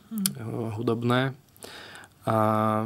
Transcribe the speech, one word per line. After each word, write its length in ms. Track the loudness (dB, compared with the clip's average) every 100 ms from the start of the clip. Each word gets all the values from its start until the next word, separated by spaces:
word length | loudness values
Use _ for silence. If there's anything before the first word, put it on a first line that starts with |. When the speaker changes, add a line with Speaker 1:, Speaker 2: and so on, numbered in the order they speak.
| -12
Speaker 1:
Mhm. 160 | -4 -4
Speaker 2:
e, 160 | -4 -6 -4 -4
hudobné. 460 | -2 0 2 4 2 2 -4 _ -20 -18 -18 -18 -20 -20 _
A, 120 | 0 2 4 4 2 0